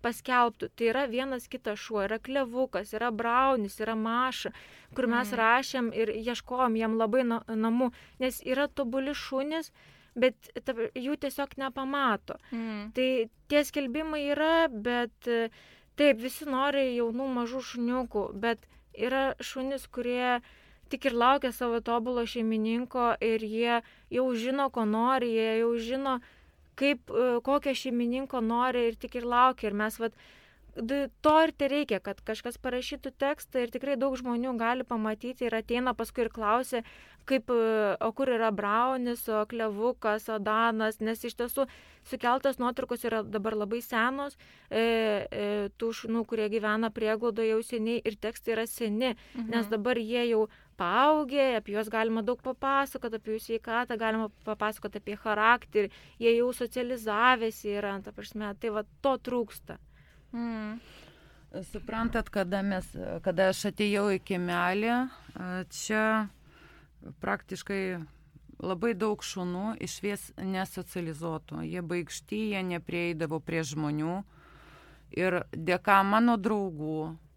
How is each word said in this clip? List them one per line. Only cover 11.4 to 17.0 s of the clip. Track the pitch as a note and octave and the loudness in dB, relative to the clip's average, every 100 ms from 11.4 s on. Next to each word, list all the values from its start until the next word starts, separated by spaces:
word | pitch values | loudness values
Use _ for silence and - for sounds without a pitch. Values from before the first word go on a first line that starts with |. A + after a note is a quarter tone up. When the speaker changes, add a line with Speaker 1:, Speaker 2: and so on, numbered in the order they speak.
| C#4 - | -6 -4
Speaker 1:
nepamato. | C4+ B3+ C4+ C#4+ C4 G3+ - - - | -6 -4 -4 0 2 2 -2 -14 -10
Speaker 2:
Mm. | A#3 A3+ G#3+ G#3 | -8 -6 -8 -6
Speaker 1:
Tai | A#3 C4 C4 A3+ _ _ | 0 2 2 -2 _ _
tie | D4 | 2
skelbimai | D4 D4+ C#4 C4+ D#4+ D4+ C#4+ | 4 -2 -2 -2 -2 -2 0
yra, | D4 D#4 E4 E4 | 2 4 4 4
bet, | A3+ A3+ A#3+ A#3+ _ - | 0 -2 -2 -2 _ -2
e, | A#3 A3+ - - - _ - | 0 -2 -6 -20 -20 _ 4
taip, | D4 A3 | 6 6
visi | B3 - D4+ | 0 -8 -4
nori | C4 C#4 C#4 C4 | 0 2 2 2
jaunų | A#3+ | 0